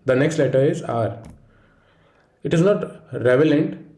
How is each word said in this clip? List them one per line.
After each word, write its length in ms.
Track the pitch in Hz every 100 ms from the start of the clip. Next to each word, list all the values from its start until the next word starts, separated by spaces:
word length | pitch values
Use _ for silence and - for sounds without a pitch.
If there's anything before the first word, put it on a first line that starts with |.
| -
The 100 | 127
next 220 | 156 160
letter 260 | 135 131
is 180 | 139 175
R. 340 | - 120 107 - - - _ _ _ _ _ _ _ _ _ _
It 100 | 156
is 80 | 165
not 520 | 185 202 - - -
relevant 680 | - 117 127 156 143 - - -